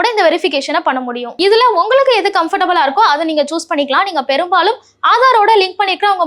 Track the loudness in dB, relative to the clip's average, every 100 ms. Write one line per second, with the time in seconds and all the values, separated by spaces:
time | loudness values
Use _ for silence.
0 | -2 2 0 0 -2 -4 -4 -4 -2 -4
1 | -6 -10 -10 -2 2 4 2 2 2 2
2 | 2 2 0 -2 -2 -2 -2 0 0 2
3 | 2 0 -2 -2 -2 -4 -6 -4 -2 0
4 | -2 -4 -2 -2 0 0 0 -2 _ _
5 | 0 2 4 4 4 2 0 -2 -4 -2
6 | -2 0